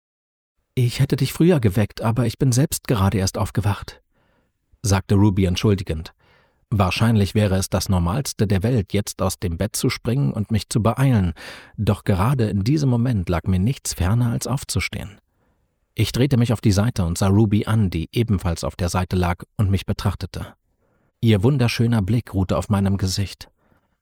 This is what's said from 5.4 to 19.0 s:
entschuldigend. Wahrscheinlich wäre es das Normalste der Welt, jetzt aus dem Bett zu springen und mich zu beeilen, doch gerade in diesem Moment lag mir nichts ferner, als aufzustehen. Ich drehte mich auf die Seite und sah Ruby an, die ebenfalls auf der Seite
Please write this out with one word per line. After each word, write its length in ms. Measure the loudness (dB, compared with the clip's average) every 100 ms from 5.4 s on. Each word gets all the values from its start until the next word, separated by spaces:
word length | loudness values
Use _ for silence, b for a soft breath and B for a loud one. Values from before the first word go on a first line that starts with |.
| 0
entschuldigend. 680 | 2 2 0 -2 -8 -10 b b b b b _
Wahrscheinlich 640 | 0 0 2 2 4 2
wäre 220 | 2 2 0
es 140 | 0
das 180 | -2 0
Normalste 580 | 0 0 -2 -4 -4 0
der 160 | 0
Welt, 300 | 0 0 0
jetzt 300 | -4 -4 -4
aus 180 | -4 -2
dem 180 | -6 -4
Bett 180 | -4 -2
zu 140 | -4
springen 440 | -2 -2 0 0
und 180 | -2 -2
mich 160 | -2 -2
zu 160 | 0
beeilen, 500 | 0 2 2 2 0 B B B B -4
doch 260 | -2 0
gerade 460 | 0 0 2 0 0
in 160 | 0 0
diesem 240 | 0 2
Moment 400 | 2 0 0 -2
lag 160 | -2 0
mir 140 | 0
nichts 340 | 0 -2 -6
ferner, 380 | -2 0 2 0
als 160 | -2 -4
aufzustehen. 720 | -6 -4 -6 -6 -8 -12 -16 _ _ _ _ _ _ _ -4
Ich 160 | -2
drehte 260 | 0 2 2
mich 160 | 2
auf 80 | 2
die 120 | 2
Seite 320 | 2 2 0 -2
und 120 | 0
sah 100 | 2
Ruby 380 | 4 4 2 0
an, 240 | 0 0
die 180 | -2 -4
ebenfalls 520 | -2 0 0 0 -4
auf 120 | -6 -4
der 140 | -2
Seite 260 | -2